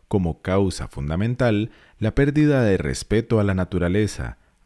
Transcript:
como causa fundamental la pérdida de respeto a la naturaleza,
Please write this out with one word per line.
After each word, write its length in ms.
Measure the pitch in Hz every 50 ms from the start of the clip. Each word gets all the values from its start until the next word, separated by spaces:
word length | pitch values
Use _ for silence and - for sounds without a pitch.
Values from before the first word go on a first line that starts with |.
| _
como 340 | _ - 98 90 82 76 -
causa 460 | - 92 92 98 98 92 - - -
fundamental 840 | - - 67 69 73 80 90 104 117 127 - 131 120 107 104 110 120 - - - _ _ _
la 160 | 104 110 -
pérdida 480 | - 143 143 147 151 151 147 143 131 120
de 120 | 104 95
respeto 640 | 87 - 69 64 - - - 104 113 117 - 117 107
a 40 | 104
la 100 | 101 95
naturaleza, 840 | 95 90 - - 87 87 87 90 107 107 95 - - 65 57 - - _ _ _ _ _